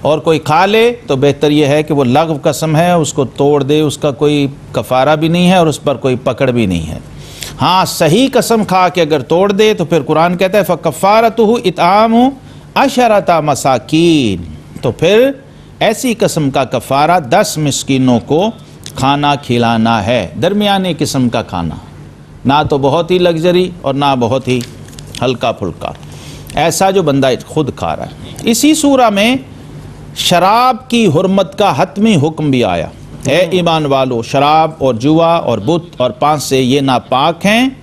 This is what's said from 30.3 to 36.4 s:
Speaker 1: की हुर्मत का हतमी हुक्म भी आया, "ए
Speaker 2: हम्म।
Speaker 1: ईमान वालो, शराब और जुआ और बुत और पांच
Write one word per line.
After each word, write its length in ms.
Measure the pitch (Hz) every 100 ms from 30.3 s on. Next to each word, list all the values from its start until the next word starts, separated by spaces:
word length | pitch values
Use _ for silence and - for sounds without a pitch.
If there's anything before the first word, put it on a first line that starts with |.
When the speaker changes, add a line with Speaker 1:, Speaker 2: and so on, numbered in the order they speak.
| 175 180 226 254 247 -
Speaker 1:
की 140 | 233 214
हुर्मत 480 | 147 190 190 190 -
का 120 | 196
हतमी 420 | 135 175 - 220
हुक्म 360 | 185 151 156 151
भी 120 | 131
आया, 280 | 107 85 78 - - - -
"ए 140 | 151
Speaker 2:
हम्म। 140 | 175 185
Speaker 1:
ईमान 280 | 170 160 147
वालो, 360 | 135 131 120
शराब 540 | 113 139 143 156 160 151
और 140 | 135 113
जुआ 400 | 131 160 165 170
और 220 | - 113
बुत 300 | 104 170 170 -
और 100 | - 214
पांच 220 | 147 151